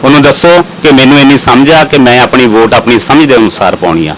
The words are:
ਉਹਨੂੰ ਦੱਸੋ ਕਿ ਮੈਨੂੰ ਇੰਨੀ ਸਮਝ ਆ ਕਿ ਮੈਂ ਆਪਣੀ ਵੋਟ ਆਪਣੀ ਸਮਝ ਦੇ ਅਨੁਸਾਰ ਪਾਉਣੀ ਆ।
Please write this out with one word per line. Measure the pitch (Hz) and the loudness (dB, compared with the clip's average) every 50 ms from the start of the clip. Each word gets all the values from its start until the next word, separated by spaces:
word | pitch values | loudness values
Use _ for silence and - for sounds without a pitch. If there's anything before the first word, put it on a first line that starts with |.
| 131 | 0
ਉਹਨੂੰ | 131 147 147 | 0 0 2
ਦੱਸੋ | 139 143 135 - - 170 175 175 170 - - - | 2 0 0 0 2 2 2 2 0 -4 -10 -4
ਕਿ | - 156 | 0 0
ਮੈਨੂੰ | 139 131 135 135 143 143 | 2 2 2 2 2 2
ਇੰਨੀ | 139 135 143 127 | 2 2 0 0
ਸਮਝ | - 135 120 123 139 143 | 0 0 0 0 2 2
ਆ | 160 156 156 | 2 0 0
ਕਿ | 156 151 143 | 0 0 0
ਮੈਂ | 131 123 123 123 | 0 2 2 0
ਆਪਣੀ | 123 120 - 127 127 | 0 0 0 -2 0
ਵੋਟ | 117 104 113 113 110 123 | 0 0 0 0 2 0
ਆਪਣੀ | 117 - 117 123 110 | -2 0 0 -2 -2
ਸਮਝ | - - 139 151 156 | 0 0 0 0 2
ਦੇ | 143 131 | 2 2
ਅਨੁਸਾਰ | 117 110 98 - - 101 90 85 | 0 0 -2 -2 -2 -4 -4 -2
ਪਾਉਣੀ | 85 90 87 82 82 80 | -2 -4 -4 -2 -4 -4
ਆ। | 78 76 | -6 -8